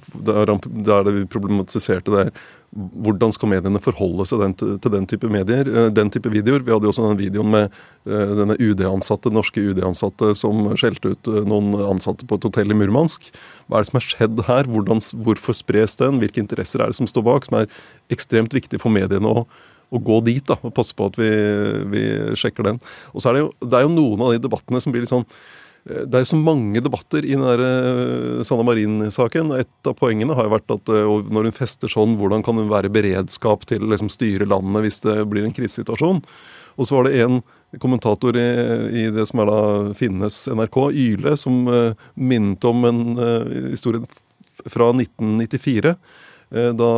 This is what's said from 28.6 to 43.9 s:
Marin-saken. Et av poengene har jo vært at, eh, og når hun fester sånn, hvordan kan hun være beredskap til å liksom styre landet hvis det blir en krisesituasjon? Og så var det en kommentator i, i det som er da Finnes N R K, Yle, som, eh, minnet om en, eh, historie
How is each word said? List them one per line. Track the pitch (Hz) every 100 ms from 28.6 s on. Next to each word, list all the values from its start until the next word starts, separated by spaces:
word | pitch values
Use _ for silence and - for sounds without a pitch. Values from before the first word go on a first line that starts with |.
| 120
Marin-saken. | 113 107 107 107 - 120 160 160 131
Et | 120 _ 131
av | 120
poengene | 127 107 127 131
har | 107
jo | 107
vært | -
at, | 107 -
eh, | 107 107
og | 107 104
når | 107 113
hun | -
fester | 120 - -
sånn, | 113 107 110
hvordan | 98 107
kan | 110 113
hun | 107
være | 104 98
beredskap | 107 101 95 95 - 113 104 -
til | 110 110
å |
liksom | 101 104
styre | - 113 95 101
landet | 98 95 107
hvis | 107 - 107
det | 107 104
blir | 104 107
en |
krisesituasjon? | 110 113 - 110 - 165 180 - - - - - -
Og | 123
så | 135
var | 131
det | 135
en | 120 127 - _ _ -
kommentator | 127 127 113 104 123 120
i, | 120 120 120 113 113 117
i | 110
det | 107 110
som | 120
er | 104
da | 107 107 104 104
Finnes | 101 117 95 107 - -
N | 110
R | 110
K, | 131 139
Yle, | 143 120 101 143 147
som, | 131 127 123
eh, | 120 117 107 - -
minnet | 127 120 101 95 123
om | 120
en, | 120 117 120 120
eh, | 117 117 120 123 127
historie | 127 120